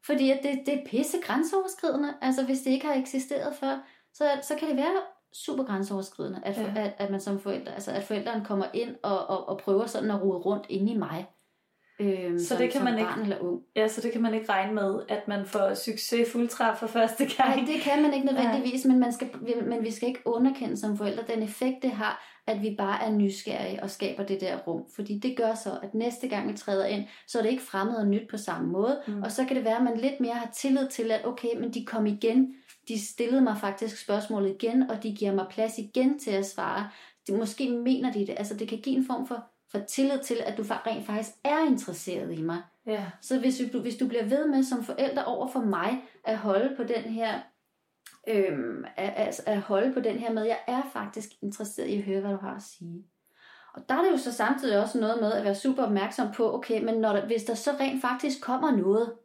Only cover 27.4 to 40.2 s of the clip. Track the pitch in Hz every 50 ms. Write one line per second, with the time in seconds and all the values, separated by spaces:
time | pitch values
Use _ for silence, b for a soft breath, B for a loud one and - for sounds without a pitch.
27.4 | 214 220 254 254 - - - 196 202 226 240 220 208 202 202 214 220 - - 208
28.4 | 208 - 170 170 170 170 170 185 208 247 285 285 - 214 208 202 202 226 208 -
29.4 | 254 254 277 262 226 220 226 240 254 240 226 220 233 277 277 - 247 233 233 240
30.4 | 233 226 - - - 277 269 277 269 262 - - 226 226 220 214 - 240 247 -
31.4 | - 233 233 - - - - 247 - - 226 226 214 208 208 - - 226 233 262
32.4 | 262 262 B B B B B B _ - 226 214 208 - - - 240 233 254 269
33.4 | 262 226 208 208 - 196 196 - 226 214 208 - - - 202 214 208 - 220 202
34.4 | 196 196 196 196 - 226 233 262 262 254 226 208 - 220 202 - 214 196 190 196
35.4 | 190 - - - 220 226 226 - 208 - - 254 254 269 285 285 - 226 196 196
36.4 | 196 196 - - 175 165 175 196 208 208 B B B B B B _ - 196 220
37.4 | 226 208 - - 277 247 240 240 240 254 262 262 262 247 208 208 196 196 - -
38.4 | 208 208 214 208 220 - 233 220 - 277 262 262 262 - 254 226 262 - 247 226
39.4 | - - _ _ _ _ - 202 208 - - 269 269 277 285 262